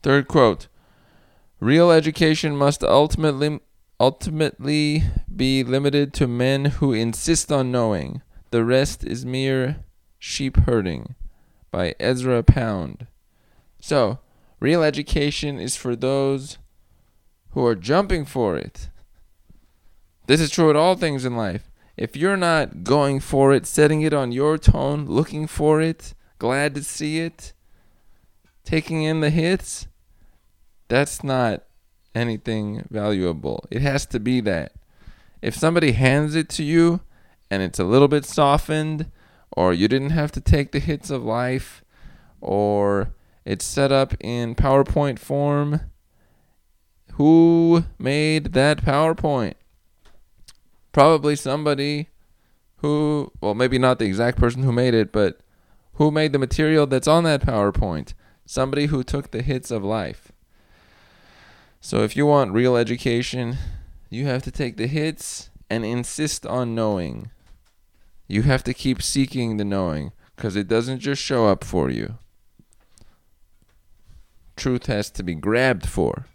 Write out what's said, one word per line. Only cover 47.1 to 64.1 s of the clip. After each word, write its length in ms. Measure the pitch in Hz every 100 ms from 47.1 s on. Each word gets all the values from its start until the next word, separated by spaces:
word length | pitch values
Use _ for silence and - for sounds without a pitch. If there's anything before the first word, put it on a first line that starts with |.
who 720 | - 147 165 165 170 170 170 165 -
made 540 | 131 147 156 156 151
that 320 | 131 143 151
PowerPoint? 680 | - 139 160 165 156 139 104 - _ _ _ _ - - _ _ - - _ _ _
Probably 440 | - 143 156 147 147
somebody 720 | 135 143 147 139 143 147 160 _ _ _ _ _ _ _
who, 560 | 147 151 151 147 - -
well, 140 | 104
maybe 240 | 104 127 127
not 200 | 127 127
the 60 |
exact 340 | 110 95 117 127
person 240 | 120 127
who 100 | 135
made 220 | 120 127
it, 180 | 113 101
but 280 | 107 98 - _ _ _ - _
who 160 | - 151
made 220 | 151 156
the 60 | 139
material 480 | 131 - 151 156 143
that's 220 | 131 147
on 160 | 165
that 180 | 170 143
PowerPoint? 720 | - 113 101 - 104 80 - - _ _ -
Somebody 400 | - 135 139 147
who 160 | 147
took 280 | 127 143 -
the 120 | 113
hits 280 | 127 131 -
of 140 | 113
life. 480 | 98 110 80 - - _ _ _ _ _ _ _ _ _ _ _ - - _ _
So 220 | - -
if 140 | 107 -
you 100 | 147
want 260 | 143 117
real 240 | 104 127 120
education, 840 | 117 123 131 120 127 127 120 131 - - - - -